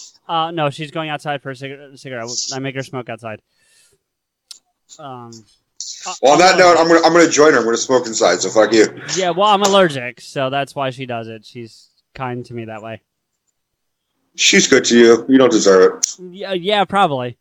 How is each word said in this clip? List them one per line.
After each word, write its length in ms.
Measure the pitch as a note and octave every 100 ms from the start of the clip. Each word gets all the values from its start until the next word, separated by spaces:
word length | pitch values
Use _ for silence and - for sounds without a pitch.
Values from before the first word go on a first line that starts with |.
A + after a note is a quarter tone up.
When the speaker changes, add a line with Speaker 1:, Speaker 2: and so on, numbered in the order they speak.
| - _ -
Speaker 1:
uh, 220 | E3 D#3+
no, 180 | E3+ D3
she's 200 | C#3 D3+
going 180 | E3 D#3
outside 320 | D3 D3+ C#3+
for 80 | C3+
a 60 | B2+
cig-, 420 | C#3 C#3 C#3+ C3+
cigarette. 300 | C#3 B2+ A#2 A#2+ -
I 80 | C3+
make 140 | C3+ C3+
her 60 |
smoke 260 | B2+ C3 A#2+
outside. 340 | A2+ A#2 G#2+ _ _ _ _ _ _ _ _ _ _ _ - _ _ _ -
Um, 340 | D3 B2+ A#2+ A2+ G#2+ _ _ _ - - -
uh, 80 | F#3
Speaker 2:
Well, 100 | B2+
on 40 | D3+
that 160 | F3+
Speaker 1:
uh, 40 | F#3
Speaker 2:
note, 180 | F3+ E3
I'm 100 | E3
gonna, 120 | E3
I'm 80 | E3
gonna 160 | E3+ D#3+
join 240 | B2+ D3+
her. 60 | C#3
I'm 60 |
gonna 120 | A2+ A#2
smoke 300 | - B2+ A2+
inside, 340 | A2 G2+ F2
so 80 | F#2
fuck 220 | A2 G#2+
you. 140 | A2 G#2 - - D#3+
Speaker 1:
Yeah, 140 | F3+
well, 180 | E3+ G#3
I'm 140 | G3+
allergic, 580 | G3+ G3 F#3 C3+ A#2+ A#2+
so 280 | - D3 C3
that's 240 | C#3 C#3
why 160 | - C3+
she 160 | B2 B2+
does 220 | A#2 A2+
it. 160 | A2+
She's 440 | G#2+ B2 A2+ - _ _ _
kind 300 | - C3 B2 A#2+
to 80 |
me 120 | A#2 A2
that 160 | A2
way. 200 | A2 A2+ _ _ _ _ _ _ _ _ _ _ _ _ _ -
Speaker 2:
She's 300 | - G3 -
good 180 | C3 B2
to 120 | A#2+
you. 280 | A#2 A#2 -
You 80 | C3
don't 120 | B2+
deserve 460 | A2 G2 F#2+ F#2 -
it. 180 | - - F3+
Speaker 1:
Yeah, 220 | F3+ G3
yeah, 320 | F#3+ F3 G#3
probably. 520 | F#3+ G3 F#3 C#3 B2 A#2